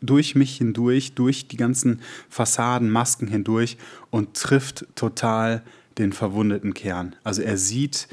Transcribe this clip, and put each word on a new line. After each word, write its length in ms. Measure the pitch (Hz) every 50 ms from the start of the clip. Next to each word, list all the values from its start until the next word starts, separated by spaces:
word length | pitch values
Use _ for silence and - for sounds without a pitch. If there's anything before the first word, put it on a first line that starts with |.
durch 340 | - 113 135 143 156 151 -
mich 220 | 139 139 131 131 -
hindurch, 560 | 120 113 107 117 120 123 127 135 131 - -
durch 320 | - 123 127 135 131 - -
die 100 | - -
ganzen 420 | 123 117 127 - - 127 117 113 - - - - - _
Fassaden, 600 | - - 117 110 - - 117 120 123 123 120 110
Masken 340 | 107 113 123 123 - - 123
hindurch 520 | 101 107 107 98 110 113 113 117 117 - - - - - - - _
und 240 | - 113 104 - -
trifft 500 | - - - 139 135 131 135 - - - - _
total 680 | - - 113 - - - 113 110 113 113 113 113 113 113 - - - _ _ _ -
den 160 | 110 98 98
verwundeten 640 | - 117 101 95 104 107 104 101 101 - 101 95
Kern. 400 | - - 101 90 90 90 92 - - _
Also 180 | 110 101 98
er 160 | - 110 107 95
sieht 500 | 92 95 107 127 143 143 - - - -